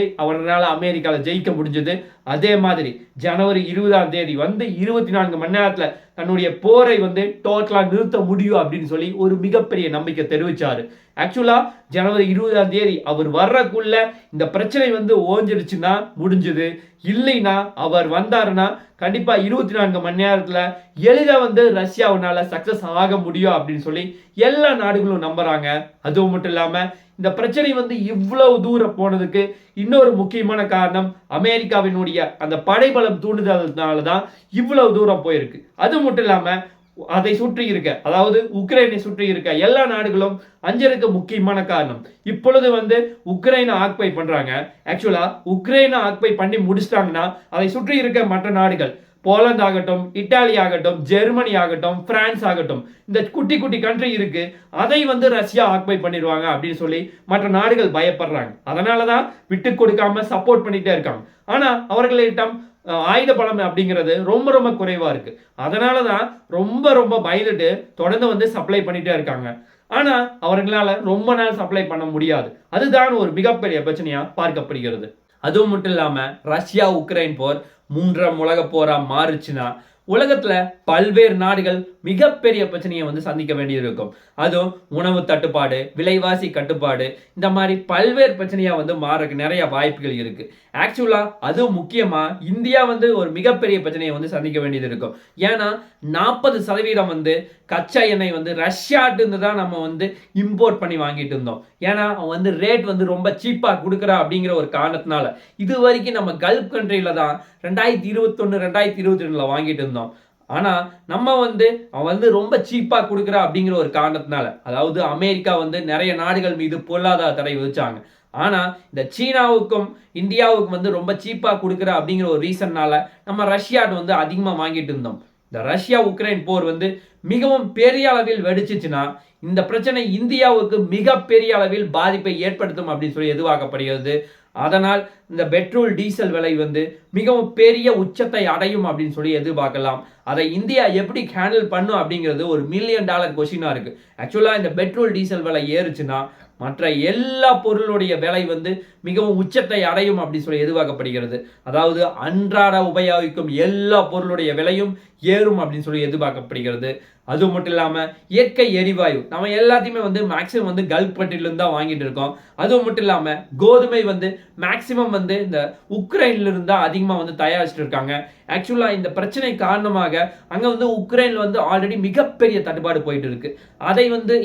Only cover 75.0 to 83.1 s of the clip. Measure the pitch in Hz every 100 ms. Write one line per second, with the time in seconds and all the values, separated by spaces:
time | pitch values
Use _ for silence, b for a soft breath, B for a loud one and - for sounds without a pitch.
75 | 107 - _ _ 147 185 214 196 185 170
76 | 151 135 131 - 151 156 - 202 196 170
77 | 147 175 160 135 135 - - B - 147
78 | 180 170 170 160 160 170 147 160 151 147
79 | 135 139 160 151 - 139 120 - B B
80 | - 220 277 254 202 185 185 - - 165
81 | 208 202 220 185 185 196 185 185 185 -
82 | 165 190 294 - 233 208 180 175 185 170
83 | 151